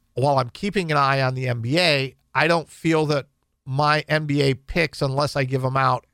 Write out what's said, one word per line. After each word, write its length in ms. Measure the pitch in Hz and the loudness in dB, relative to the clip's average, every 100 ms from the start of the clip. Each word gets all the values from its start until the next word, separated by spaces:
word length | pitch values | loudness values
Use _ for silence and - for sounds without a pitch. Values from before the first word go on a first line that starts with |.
| _ | _
while 240 | - 135 139 | -2 0 2
I'm 120 | 123 | 0
keeping 400 | - 202 202 170 | -4 -4 -2 -2
an 60 | 151 | 0
eye 260 | 139 135 | 2 2
on 120 | 131 | 0
the 140 | 127 127 | -2 -4
N 120 | 120 | -4
B 180 | 117 151 | -2 0
A, 360 | 175 143 135 - _ | 2 2 -2 -8 _
I 120 | 131 151 | 0 2
don't 220 | 170 151 | 0 -2
feel 380 | - 165 160 151 | -6 0 0 2
that 200 | 147 127 _ _ _ - | -2 -4 _ _ _ -8
my 380 | 135 147 151 - | -2 2 0 0
N 180 | 156 156 | -2 0
B 140 | 143 | 0
A 120 | 139 | 2
picks, 480 | 131 - - 160 - | 0 -4 -2 -2 -2
unless 340 | 143 131 147 - | -4 -2 -2 -2
I 80 | |
give 200 | 135 131 | -2 -2
'em 120 | 127 131 | -2 0
out, 300 | 135 127 - | 0 0 -6